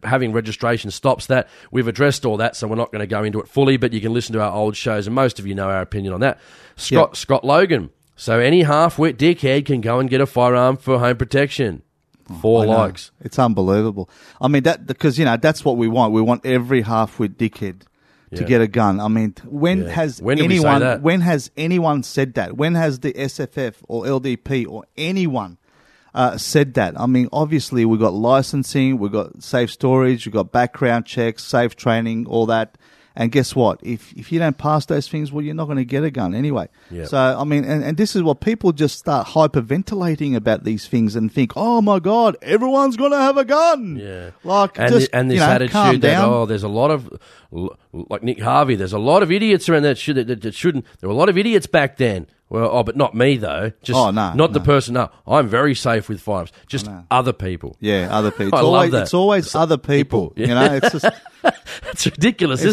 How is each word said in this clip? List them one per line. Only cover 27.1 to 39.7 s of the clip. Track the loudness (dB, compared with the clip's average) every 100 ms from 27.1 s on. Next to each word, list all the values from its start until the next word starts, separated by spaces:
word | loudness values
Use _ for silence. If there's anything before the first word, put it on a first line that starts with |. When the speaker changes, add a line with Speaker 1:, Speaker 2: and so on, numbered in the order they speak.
| 0 0
Speaker 2:
obviously, | -2 -2 -2 -2 0
we've | 2 2
got | 2
licensing, | 0 2 2 2 -4 -2 0 0 0
we've | -2
got | -4 -6 -10
safe | -6 -2 -2
storage, | -2 0 2 2 0 -2
we've |
got | -4 0
background | 0 0 0 0 0 -2
checks, | -4 -4 -4
safe | -4 0 0 -2
training, | -2 0 -2 -6 -4
all | -2 0
that. | 0 -2 _ _ _ _ -4
And | 0
guess | 0 0 2
what? | 0 0
If, | -6 -10 -12
if | -20 -6
you | -2
don't | -2 -2
pass | -2 -2 -2
those | -4 -4
things, | -8 -8
well, | -8
you're | -8
not | -6 -6
gonna | -4
get | -4 -2
a | -2
gun | -4 -4 -2
anyway. | -2 -4 -6 _ -16
Speaker 1:
Yeah. | -14 -4
Speaker 2:
So, | 0
I | 2 0
mean, | -2 -2
and, | 0 -2
and | -2 -2
this | -2
is | 0
what | 0 0
people | -2 0 0
just | 0 0 -2
start | -4 -2 0
hyperventilating | 2 2 0 -2